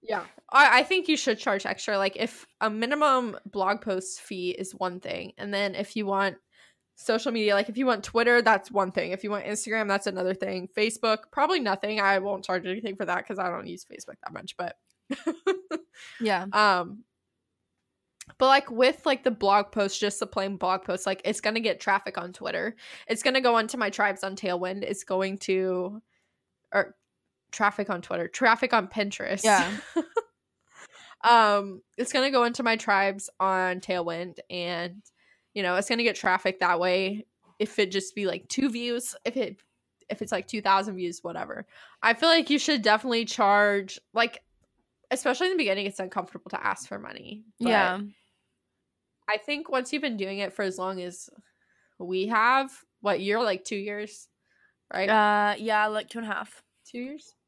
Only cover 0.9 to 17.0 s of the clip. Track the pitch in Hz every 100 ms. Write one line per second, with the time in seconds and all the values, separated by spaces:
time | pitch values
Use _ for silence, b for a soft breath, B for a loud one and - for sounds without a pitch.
0.9 | 370 339 302 - 220 - 196 - - -
1.9 | 202 196 196 226 - - _ 220 214 233
2.9 | 294 294 262 240 190 - 208 185 208 -
3.9 | 185 185 - - 190 180 - 190 - 185
4.9 | 180 - 87 - - 202 202 202 185 196
5.9 | - 202 196 196 175 _ b b b _
6.9 | _ - 220 247 233 214 202 214 220 262
7.9 | 226 - - 233 247 220 208 - 202 190
8.9 | 190 165 185 208 202 - 208 - 220 208
9.9 | 196 202 185 185 190 196 185 180 - 214
10.9 | 220 233 220 - - 302 370 233 190 208
11.9 | 214 196 196 190 190 190 185 180 190 226
12.9 | 196 185 180 - 196 180 170 - 175 -
13.9 | - - - - - - - 175 - _
14.9 | _ _ 277 - 330 - 381 - 320 -
15.9 | B B B 220 190 190 208 214 180 175
16.9 | 202